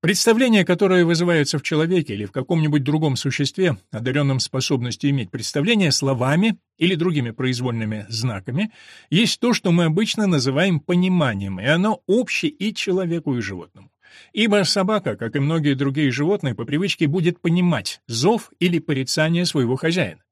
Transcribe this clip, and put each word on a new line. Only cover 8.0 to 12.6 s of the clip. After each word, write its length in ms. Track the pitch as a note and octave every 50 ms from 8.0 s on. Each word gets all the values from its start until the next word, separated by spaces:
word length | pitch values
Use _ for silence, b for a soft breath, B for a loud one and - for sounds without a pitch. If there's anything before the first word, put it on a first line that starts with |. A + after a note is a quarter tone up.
| G#2 -
знаками, 640 | A#2 G#2+ A2 B2+ A2 F#2+ F#2 - A#2+ D3 G#3 A3 B B B B B B B B
есть 300 | - F3 A#3 - - -
то, 120 | - A#3+ A#3
что 200 | - _ F#3+ E3+
мы 120 | F3 F3
обычно 440 | D#3+ D#3 F3+ A3+ A3 - - G#3+ G3
называем 500 | F3 D3 A#2+ C3 C3 C#3+ F3 G3 F3+ D3
пониманием, 800 | - - F3 F3 F3+ F#3 F3+ F3+ D#3 C3 A2 G2 G2 G2 G2 F2+
и 60 | G2+
оно 380 | B2+ D3+ E3+ F#3 A3 G#3+ - _
обще 400 | - F#3 A#3 B3 - - - -
и 260 | D#3+ - _